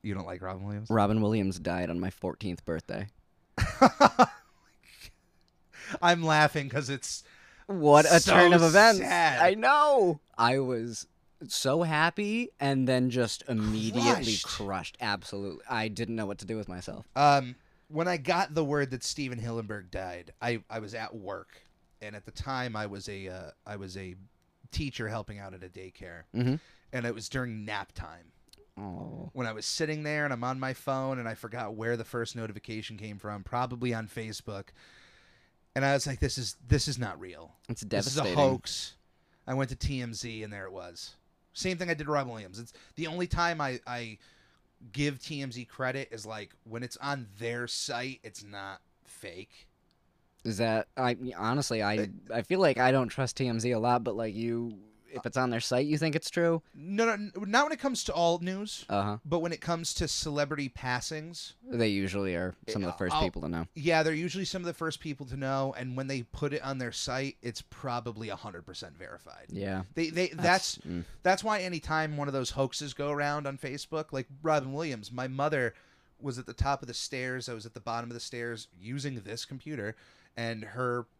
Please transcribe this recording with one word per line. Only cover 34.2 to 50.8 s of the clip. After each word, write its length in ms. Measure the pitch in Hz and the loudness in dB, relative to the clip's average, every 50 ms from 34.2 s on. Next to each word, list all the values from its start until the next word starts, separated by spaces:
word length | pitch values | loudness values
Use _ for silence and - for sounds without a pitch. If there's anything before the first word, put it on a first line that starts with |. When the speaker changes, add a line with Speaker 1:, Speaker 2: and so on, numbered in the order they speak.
| 113 110 104 - - - 101 98 - - - - - - - - - - - - _ - _ _ _ _ _ _ _ _ _ | -8 -8 -10 -10 -10 -10 -10 -10 -12 -14 -20 -20 -20 -20 -20 -20 -20 -20 -20 -20 _ -20 _ _ _ _ _ _ _ _ _
Speaker 1:
And 80 | 131 135 | 2 4
I 100 | 139 143 | 4 4
was 120 | 135 - | 2 2
like, 140 | 147 131 113 | -2 -2 0
"This 180 | - 131 - | 0 0 0
is, 180 | - 120 98 - _ - | -4 -6 -8 -8 _ 2
this 200 | 117 147 139 - | 4 4 4 4
is 120 | 151 131 127 | 0 -2 -4
not 200 | 120 101 87 71 | -4 -6 -6 -10
real. 340 | 92 90 82 78 82 78 - _ _ - | -12 -14 -14 -16 -18 -20 -20 _ _ -10
Speaker 2:
It's 120 | 117 - | -8 -8
Speaker 1:
This 240 | 110 98 113 98 98 | -4 0 0 0 2
is 100 | 131 131 | 2 0
a 40 | 151 | 0
Speaker 2:
devastating. 280 | 135 98 - 156 143 135 | 2 2 4 6 6 6
Speaker 1:
hoax." 440 | 131 - - - - - - - - _ _ _ _ _ _ _ _ _ _ | 4 2 -4 -6 -6 -6 -8 -10 -14 _ _ _ _ _ _ _ _ _ _
I 60 | - 127 | -4 -2
went 140 | 135 135 131 | -2 -2 -2
to 40 | 135 | -2
T 260 | - - - 139 127 | -4 -2 -2 -2 -2
M 120 | 123 117 110 | -4 -6 -8
Z 300 | 98 - 120 110 107 107 | -8 -8 -8 -8 -8 -10
and 80 | 104 104 | -10 -10
there 120 | 101 95 | -10 -12
it 60 | 95 95 | -10 -10
was. 420 | 92 87 90 85 - - - - _ _ _ _ _ _ _ _ | -12 -12 -12 -14 -14 -16 -16 -18 _ _ _ _ _ _ _ _
Same 240 | - - 185 185 | -4 -4 -4 -2
thing 120 | 165 185 170 | -2 -2 -2
I 60 | 165 | -2
did 100 | 151 156 | -2 0
to 60 | 143 | 0
Robin 200 | 151 143 135 123 | 0 0 0 -2
Williams. 280 | 117 110 101 92 95 107 | -8 -10 -12 -14 -14 -14
It's 140 | 117 - - - - - _ | -16 -16 -18 -20 -20 -18 _
the 120 | - 165 | -8 -6
only 180 | 156 165 180 180 | -6 -2 -4 -2
time 340 | 175 - 175 175 170 170 156 | -2 0 0 2 0 0 0
I, 180 | 147 135 127 117 _ | -2 -4 -4 -6 _
I 320 | 123 123 120 117 113 110 - - - _ _ _ _ _ _ _ _ _ _ 120 117 | -8 -8 -8 -8 -10 -12 -16 -20 -20 _ _ _ _ _ _ _ _ _ _ -20 -10
give 280 | - 139 143 147 139 127 | -4 -2 -2 -2 -2 -4
T 220 | - - 156 143 | -10 -10 -8 -8
M 100 | 139 131 | -8 -8
Z 140 | 113 123 120 | -8 -12 -14
credit 440 | _ - - 131 127 127 139 135 - | _ -8 -4 -4 -4 -2 -4 -8 -8
is, 140 | 113 110 101 | -12 -12 -10
like, 260 | 107 110 107 104 - - _ _ | -10 -10 -10 -12 -14 -18 _ _
when 200 | 110 110 117 123 | -12 -10 -10 -8
it's 140 | 120 - | -10 -10
on 300 | - - 143 143 135 120 98 98 101 | -8 -4 -4 -4 -4 -6 -14 -12 -8
their 280 | 113 117 120 120 123 | -6 -6 -4 -4 -6
site, 520 | 120 - - - - 127 120 127 135 131 - - | -6 -6 -6 -6 -4 -4 -6 -6 -8 -10 -12 -16
it's 200 | 110 95 - 107 | -18 -18 -16 -18
not 380 | 101 101 101 98 98 95 - _ _ _ _ _ | -14 -12 -12 -10 -12 -12 -14 _ _ _ _ _
fake. 640 | - - - - 98 82 92 104 _ _ - - _ _ _ _ _ _ _ _ _ _ _ _ _ _ _ _ | -20 -20 -16 -14 -14 -12 -12 -16 _ _ -20 -20 _ _ _ _ _ _ _ _ _ _ _ _ _ _ _ _
Speaker 2:
Is 140 | 117 107 | -4 0
that, 300 | 95 117 113 110 110 | 0 2 2 2 2